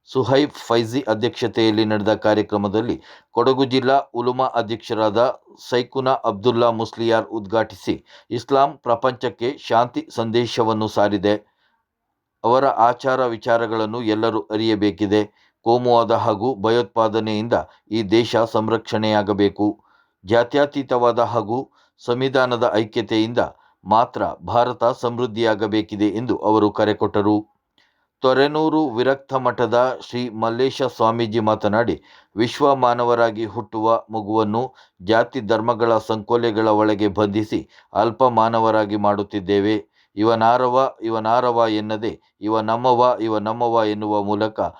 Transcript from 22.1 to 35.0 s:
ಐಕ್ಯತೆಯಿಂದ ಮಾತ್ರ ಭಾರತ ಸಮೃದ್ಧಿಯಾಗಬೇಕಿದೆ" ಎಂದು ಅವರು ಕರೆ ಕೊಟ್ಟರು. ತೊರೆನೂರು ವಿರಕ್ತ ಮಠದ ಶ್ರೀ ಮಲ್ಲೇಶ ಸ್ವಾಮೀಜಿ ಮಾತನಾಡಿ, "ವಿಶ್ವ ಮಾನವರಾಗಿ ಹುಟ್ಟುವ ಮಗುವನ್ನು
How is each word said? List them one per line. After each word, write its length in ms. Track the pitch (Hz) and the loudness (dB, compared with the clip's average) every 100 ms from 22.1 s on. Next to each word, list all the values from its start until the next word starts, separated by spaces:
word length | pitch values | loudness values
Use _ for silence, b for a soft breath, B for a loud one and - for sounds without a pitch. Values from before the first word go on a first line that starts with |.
| 123 135 131 127 120 117 | -2 0 0 0 0 0
ಐಕ್ಯತೆಯಿಂದ 640 | 101 107 120 104 110 113 120 - - b b 92 | 0 -2 -4 -2 0 0 0 -2 -4 b b 0
ಮಾತ್ರ 360 | 110 123 117 95 - 87 | 2 2 -2 -6 -6 -2
ಭಾರತ 380 | 117 120 120 | 0 0 2
ಸಮೃದ್ಧಿಯಾಗಬೇಕಿದೆ" 1200 | 117 131 123 120 123 104 113 101 107 107 107 101 104 | 0 0 -4 -2 -4 0 0 0 0 -2 -2 0 0
ಎಂದು 300 | 98 123 101 | 0 -2 -2
ಅವರು 340 | 104 110 104 | 2 2 2
ಕರೆ 220 | 104 107 | 2 0
ಕೊಟ್ಟರು. 520 | 104 107 104 101 107 107 _ _ _ _ _ _ _ | 0 -2 0 0 0 -4 _ _ _ _ _ _ _
ತೊರೆನೂರು 680 | 131 131 143 151 156 151 151 | 0 4 2 2 0 0 -2
ವಿರಕ್ತ 440 | 113 123 135 - | 0 0 0 -2
ಮಠದ 640 | 135 123 117 127 120 127 123 | -2 -2 -2 0 2 0 -2
ಶ್ರೀ 280 | - 123 123 | -10 -8 -8
ಮಲ್ಲೇಶ 520 | 107 113 117 131 131 | -4 -4 0 -2 -2
ಸ್ವಾಮೀಜಿ 580 | 131 - 113 117 117 113 | -6 0 0 0 -2 0
ಮಾತನಾಡಿ, 640 | 107 107 104 107 117 82 b b b 95 | 0 0 0 0 0 -2 b b b -4
"ವಿಶ್ವ 400 | 117 - 143 135 | -4 2 2 4
ಮಾನವರಾಗಿ 720 | 123 120 120 120 117 107 113 | 2 2 2 2 2 0 -8
ಹುಟ್ಟುವ 580 | 117 107 110 110 113 - | -8 -8 -2 0 0 -2
ಮಗುವನ್ನು 640 | 110 101 110 107 110 127 b b _ | -10 -4 0 0 -2 -4 b b _